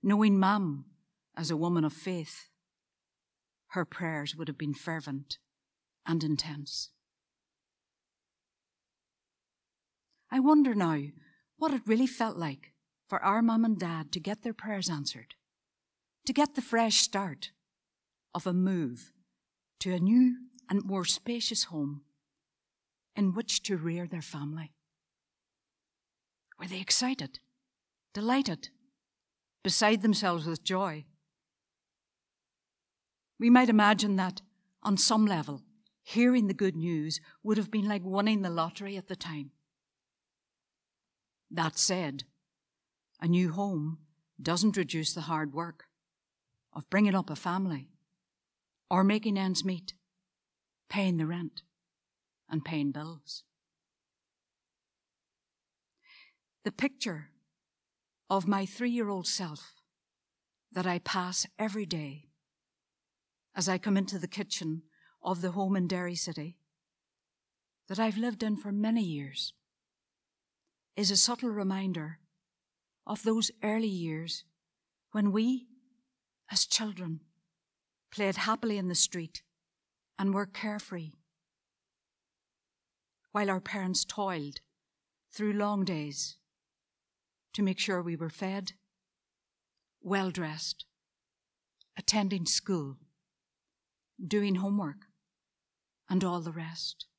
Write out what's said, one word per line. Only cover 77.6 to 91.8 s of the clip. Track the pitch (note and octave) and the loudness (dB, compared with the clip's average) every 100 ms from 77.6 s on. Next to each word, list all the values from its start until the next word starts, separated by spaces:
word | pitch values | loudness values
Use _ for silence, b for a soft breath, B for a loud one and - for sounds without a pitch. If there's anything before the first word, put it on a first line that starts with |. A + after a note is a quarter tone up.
| _ _ _ _ _ | _ _ _ _ _
played | - G3+ G3 | -2 0 0
happily | A3 A3+ A#3 G#3 | 0 0 0 -2
in | F#3 | 0
the | |
street | F3 - F3+ D#3+ - _ _ _ _ _ _ _ - | 2 0 -2 -10 -14 _ _ _ _ _ _ _ -4
and | G3 | 0
were | G3 G3+ | 0 -2
carefree, | G3+ A3 G#3 - F3+ D#3+ - _ _ _ _ _ _ _ _ _ _ _ _ _ _ _ _ _ _ _ _ _ | -6 -8 -8 -8 -10 -10 -16 _ _ _ _ _ _ _ _ _ _ _ _ _ _ _ _ _ _ _ _ _
while | G#3 G3+ | -2 0
our | F#3 | -2
parents | - G#3 F#3 F3+ | -4 -6 -2 -2
toiled | - - G3 F3 C#3+ C#3 _ _ _ _ _ _ _ | -2 -4 -4 -4 -8 -12 _ _ _ _ _ _ _
through | - G#3 | -4 -2
long | G#3 G#3 G3+ | 0 0 0
days | F#3+ E3 D3 C#3+ - - _ _ _ _ _ _ _ _ _ _ _ | 0 -2 -4 -6 -8 -10 _ _ _ _ _ _ _ _ _ _ _
to | - | -2
make | G3 F#3 | 0 0
sure | - F#3 | 0 -2
we | E3+ E3 | -2 -4
were | E3 | -6
fed, | - F#3+ G3 F#3+ - _ _ _ _ _ _ _ _ _ _ _ _ | -6 -6 -6 -8 -14 _ _ _ _ _ _ _ _ _ _ _ _
well-dressed, | F3 G3 F#3+ E3+ D#3+ D#3 - - - _ _ _ _ _ _ _ _ _ | -2 0 0 -2 -6 -6 -8 -10 -14 _ _ _ _ _ _ _ _ _